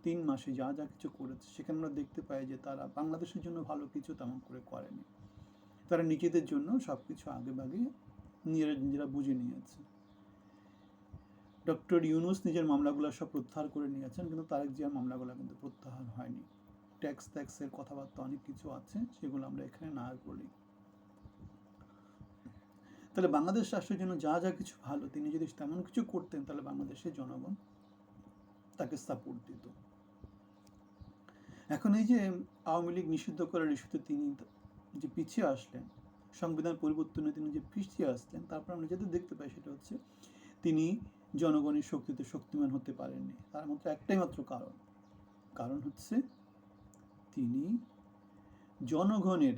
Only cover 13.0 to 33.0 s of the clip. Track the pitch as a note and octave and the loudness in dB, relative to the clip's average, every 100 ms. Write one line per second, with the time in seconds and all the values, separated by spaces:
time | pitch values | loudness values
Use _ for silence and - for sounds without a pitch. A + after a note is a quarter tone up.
13 | D3 - D#3+ C#3+ A#2+ D#3 D3+ D3+ C#3+ C#3 | 0 -2 -4 -4 -4 -4 -4 -2 -4 -4
14 | C3 - E3+ D#3+ D#3+ C#3+ C#3+ C3+ C#3+ C#3 | -6 -6 -4 -4 -2 0 0 -2 -2 0
15 | B2+ B2+ B2+ B2+ B2+ - C3+ - C3 B2+ | -2 -2 -6 -8 -10 -10 -12 -12 -14 -10
16 | A#2+ A2 A#2+ - - - - - - - | -10 -8 -8 -8 -12 -20 -20 -20 -20 -6
17 | D3 C#3+ - D3+ C#3 - C#3 - C#3 C#3 | -6 -6 -8 -8 -8 -8 -10 -8 -10 -10
18 | C3+ - C3 C#3 - - D#3 B2+ - G#3 | -10 -8 -8 -8 -10 -12 -10 -12 -6 -4
19 | A#3+ - C#3 C3+ C3+ C3+ C3+ - D#3+ C#3 | -4 -4 -4 -4 -4 -6 -8 -8 -8 -6
20 | B2 C3 - - - - - - - - | -6 -8 -10 -12 -12 -16 -20 -20 -20 -20
21 | - - - - - - - - - - | -20 -20 -20 -18 -18 -18 -20 -20 -20 -20
22 | - - - - - - - - - - | -20 -20 -20 -18 -18 -18 -20 -20 -20 -20
23 | - - F#3 D3 E3+ G#3+ G3 G3+ - F#3+ | -4 4 6 6 4 2 2 0 0 -2
24 | F#3 E3+ D#3 E3+ F#3 - - - B2+ C#3+ | 0 0 2 4 2 -2 -8 -10 -6 -4
25 | C#3 D3 D3+ D#3+ D#3+ - D3 F3 - - | -4 -4 -2 -2 -4 -4 -6 -4 -2 0
26 | A#3 F3+ E3+ D3+ C#3 C#3+ C3+ C#3 C#3 - | 0 -2 -4 -8 -6 -6 -6 -6 -6 -6
27 | F3 C#3 B2+ B2+ C3 G3 - - - - | -8 -6 -8 -8 -6 -8 -10 -20 -20 -20
28 | - - - - - - - - C3 C#3+ | -20 -20 -20 -20 -20 -20 -16 -6 -6 -4
29 | - B2 - B2 - A2+ - - - - | -6 -6 -6 -10 -12 -16 -16 -20 -20 -20
30 | - - - - - - - - - - | -20 -20 -20 -20 -20 -20 -20 -20 -20 -20
31 | - - - - - - - D4+ G#3 G#3 | -20 -20 -20 -20 -20 -14 -4 2 6 8
32 | A3 A#3+ F#3+ F3+ - - - E3+ E3+ F3 | 10 8 8 0 -6 -6 2 4 4 0